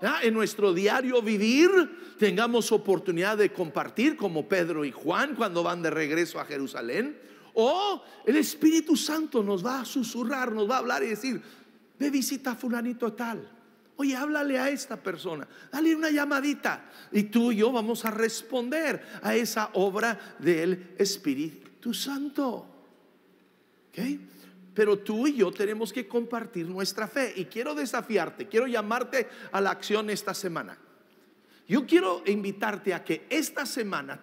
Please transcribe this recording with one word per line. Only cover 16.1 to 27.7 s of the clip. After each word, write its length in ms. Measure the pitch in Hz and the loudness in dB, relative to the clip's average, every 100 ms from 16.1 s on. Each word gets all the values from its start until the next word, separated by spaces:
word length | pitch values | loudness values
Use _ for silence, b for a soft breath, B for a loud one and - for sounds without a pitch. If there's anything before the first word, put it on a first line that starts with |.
llamadita". 800 | 294 285 277 285 277 208 156 B B B | 2 2 0 0 -2 -2 -4 B B B
Y 140 | 208 | 0
tú 280 | 208 233 240 | 2 2 2
y 40 | 208 | 4
yo 140 | 220 | 2
vamos 360 | 247 214 226 226 | 2 0 -2 -4
a 40 | |
responder 960 | 214 226 220 - 254 240 302 302 190 B 196 | -2 -2 -2 -6 -4 -2 -2 -2 -4 B -8
a 120 | 202 | -2
esa 340 | 220 233 226 214 | 0 0 -2 -2
obra 640 | 196 196 196 226 202 - - | 2 2 2 0 -2 -8 -2
del 560 | 156 165 175 180 - - | 2 2 2 -2 -4 0
Espíritu 960 | 196 - 151 135 160 - - - 240 | 0 0 -2 -2 -4 -10 -20 -10 -6
Santo. 760 | - 269 277 294 285 269 190 - - - _ _ _ _ _ _ _ _ _ _ | -6 -4 -6 -4 -2 -2 -4 -10 -20 -20 _ _ _ _ _ _ _ _ _ _
¿Ok? 80 | - 247 285 - B B B - | -6 -6 -6 -10 B B B -4
Pero 260 | - 208 202 | 2 4 4
tú 260 | 202 214 294 | 0 0 2
y 80 | |
yo 160 | 269 175 | 4 2
tenemos 420 | - 208 220 220 | 2 -2 -2 -4
que 160 | 254 - | -6 -4
compartir 580 | 240 233 233 - 180 165 | -4 -2 -6 -6 -8 -6
nuestra 400 | 185 190 214 214 | -4 -4 -4 -4
fe. 280 | 285 247 196 | -2 -2 -4
Y 80 | |
quiero 300 | 175 220 277 | -6 -6 -4